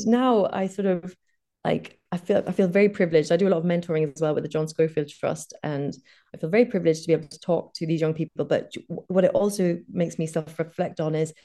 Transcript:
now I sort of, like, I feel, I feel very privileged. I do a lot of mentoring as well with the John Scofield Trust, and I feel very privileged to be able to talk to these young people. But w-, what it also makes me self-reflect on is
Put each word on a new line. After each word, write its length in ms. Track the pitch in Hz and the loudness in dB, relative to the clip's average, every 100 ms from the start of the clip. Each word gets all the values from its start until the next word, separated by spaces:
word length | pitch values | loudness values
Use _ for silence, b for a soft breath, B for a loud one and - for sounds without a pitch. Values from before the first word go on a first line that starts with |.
| 220 | 2
now 440 | 240 254 226 185 | 2 4 4 2
I 160 | - 190 | 0 -4
sort 200 | 190 196 | -2 -2
of, 280 | 180 185 - _ _ _ _ | -2 -4 -16 _ _ _ _
like, 360 | - - - - _ | -2 -2 -4 -18 _
I 60 | 175 | -6
feel, 260 | - 202 190 | 0 0 0
I 40 | |
feel 160 | 185 190 | 0 2
very 220 | 185 208 | 4 2
privileged. 420 | 202 175 160 151 | 2 2 2 4
I 60 | 170 | 2
do 100 | 196 | 4
a 60 | |
lot 60 | 170 | 2
of 60 | 175 | 2
mentoring 460 | 175 175 156 151 | 0 0 -2 -2
as 80 | - | -2
well 140 | 156 | -2
with 100 | 151 | 0
the 60 | 147 | -2
John 180 | 156 156 | -4 -2
Scofield 420 | - 160 160 147 | 0 0 0 -6
Trust, 440 | - - 160 - - | -4 -4 -4 -10 -10
and 320 | 151 143 143 - b b b | -6 -4 -6 -8 b b b
I 40 | - | -10
feel 120 | 160 | 0
very 160 | 208 247 | 2 2
privileged 360 | 190 170 160 | 2 2 0
to 60 | 165 | 0
be 60 | |
able 140 | 160 156 | 0 -2
to 120 | - | -10
talk 340 | - 165 - - | -2 -2 -4 -6
to 100 | 160 | -2
these 160 | 160 | 0
young 140 | 160 156 | 0 -2
people. 300 | 156 - 147 | -6 -6 0
But 260 | 120 - - - | 0 -2 -12 -12
w-, 160 | 165 - | -12 -2
what 160 | 185 | 2
it 80 | 180 | 2
also 460 | - 208 202 180 175 - | 2 0 0 0 -2 -6
makes 260 | 180 165 - | -4 -4 -2
me 80 | 160 | -4
self-reflect 720 | 160 156 - 165 - 180 180 | -4 -6 -6 -8 -4 -6 -4
on 140 | 156 | -2
is 200 | 156 160 b | -2 -2 b